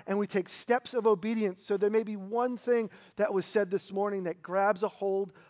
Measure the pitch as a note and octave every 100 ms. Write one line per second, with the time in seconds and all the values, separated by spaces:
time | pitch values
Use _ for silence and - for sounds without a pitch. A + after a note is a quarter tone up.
0 | - G3+ G3+ G3 E3+ - - B3 - B3
1 | A3 G3+ A3 A3+ G3+ F#3 - G3 G#3 A3
2 | G#3+ G#3 F#3+ A#3 B3+ A#3+ A#3+ A#3 G#3+ -
3 | - - G#3+ G3 F3 G#3+ F#3+ F#3+ - G3
4 | G#3 G3 F3 F3 - F#3+ G3+ F#3 G#3 -
5 | G3 G3 F#3+ -